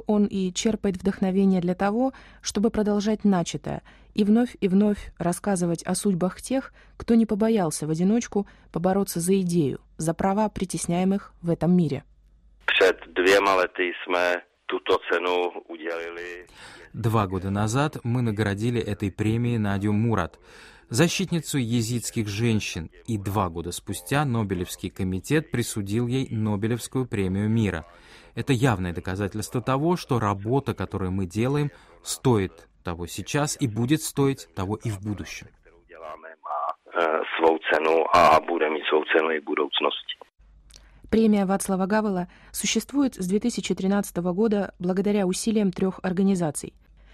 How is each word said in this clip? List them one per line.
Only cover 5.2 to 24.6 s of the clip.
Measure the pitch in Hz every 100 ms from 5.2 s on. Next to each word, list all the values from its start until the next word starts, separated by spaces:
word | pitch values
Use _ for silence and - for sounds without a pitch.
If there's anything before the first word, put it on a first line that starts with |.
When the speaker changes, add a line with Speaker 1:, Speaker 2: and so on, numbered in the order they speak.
| 170 180 208 185 175 165
Speaker 1:
о | -
судьбах | 185 208 175 180 -
тех, | - 262 - - - -
кто | - 233
не | 220
побоялся | 208 226 226 165 - 151
в |
одиночку | 160 185 233 - 202 202 - -
побороться | - 185 190 196 170
за | 170 196
идею, | 180 175 139 - _ -
за | 160
права | 160 196 196 214
притесняемых | - 190 160 - 175 190 202 - -
в | 170
этом | 160 160 180
мире. | 156 139 - _ _ _ _ _ -
Speaker 2:
Před | - 95 - 87
dvěma | 85 90 98 98 92
lety | 90 - 90
jsme | 82 - 90 90 87 - _ -
tuto | 92 - 92 -
cenu | 87 90 90 87 - -
udělili. | 85 80 85 85 85 87 87 87 - - - -
Speaker 3:
Два | - 113 113 98
года | 92 95
назад | 101 107 127 151 131 117
мы | 123
наградили | 117 104 104 101 117 120
этой | 104 104 101
премией | - 107 113 120 117
Надю | 104 98 104
Мурат, | 104 117 104 80 - - - - - -
защитницу | 117 170 - 185 170 - 147
езидских | 113 120 110 120 - 120 104
женщин, | 101 117 107 - 90 82 - -
и | 107
два | 98 104 90
года | 82 85
спустя | - - 98 - 139 147
Нобелевский | 117 101 90